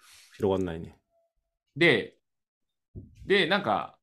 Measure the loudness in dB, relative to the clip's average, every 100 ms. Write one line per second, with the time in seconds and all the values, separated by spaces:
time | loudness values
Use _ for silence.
0 | _ -20 -20 -4 -2 0 -2 -8 -12 -18
1 | _ _ _ _ _ _ _ 0 2 2
2 | -2 _ _ _ _ _ _ _ _ -20
3 | -20 -14 0 2 2 0 0 -2 -4 _